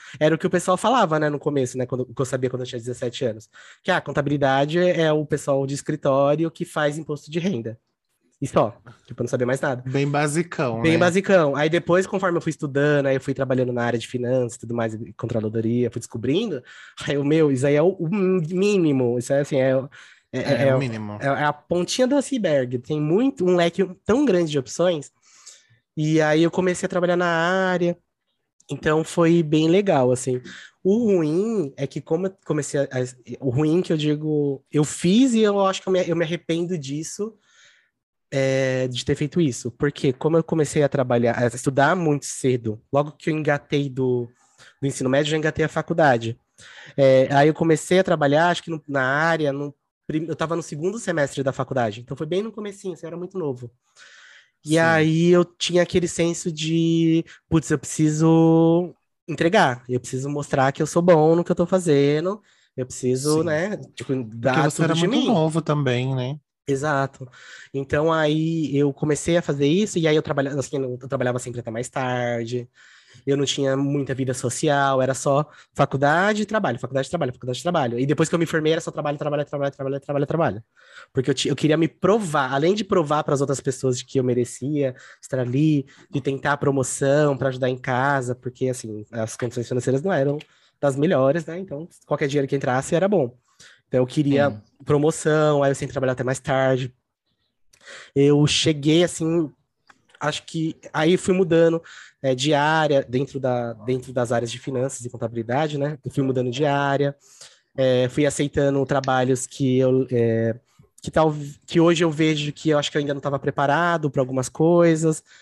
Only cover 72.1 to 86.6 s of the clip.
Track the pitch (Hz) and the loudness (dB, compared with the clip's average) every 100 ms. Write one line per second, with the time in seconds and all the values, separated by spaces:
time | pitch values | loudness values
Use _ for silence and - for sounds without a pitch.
72.1 | 123 120 120 117 123 120 _ - - _ | -2 -4 -4 -4 -6 -8 _ -20 -20 _
73.1 | - 135 139 135 - 135 135 139 143 131 | -8 -2 0 0 0 0 0 0 -2 -2
74.1 | 131 131 127 123 - 156 143 139 135 131 | -4 -4 -2 -4 -2 0 2 2 2 0
75.1 | 127 151 139 151 - _ - 143 135 143 | 0 0 0 0 -8 _ 0 0 2 2
76.1 | 165 202 214 208 220 165 117 127 135 135 | 2 2 0 -2 -2 -2 -4 -4 -4 -4
77.1 | 170 131 - 127 127 170 175 120 120 139 | -4 -4 -6 -8 -6 -2 0 0 0 0
78.1 | 151 160 170 165 165 156 160 165 156 147 | 0 0 0 0 0 0 0 -4 -6 -4
79.1 | 147 151 147 143 143 139 - 135 139 - | -4 -4 -4 -4 -4 -4 -6 -6 -6 -4
80.1 | 143 147 160 147 101 - _ _ - - | -2 -2 0 -2 -4 -12 _ _ -20 -8
81.1 | 135 127 131 - 143 151 151 160 - 185 | -2 0 0 -2 0 2 2 0 0 2
82.1 | 220 185 147 131 139 160 208 202 190 147 | 2 0 -2 0 0 0 0 0 0 0
83.1 | 151 156 139 143 135 139 - 131 123 - | -2 0 0 0 -2 -4 -2 -2 -2 -4
84.1 | 135 127 123 120 - 131 151 135 123 - | -2 0 0 -2 -6 -4 -2 -2 -6 -18
85.1 | - - 127 120 131 156 147 135 - - | -20 -8 -6 -2 0 2 2 -2 -12 -10
86.1 | 143 139 135 143 143 | -6 -4 -2 -2 0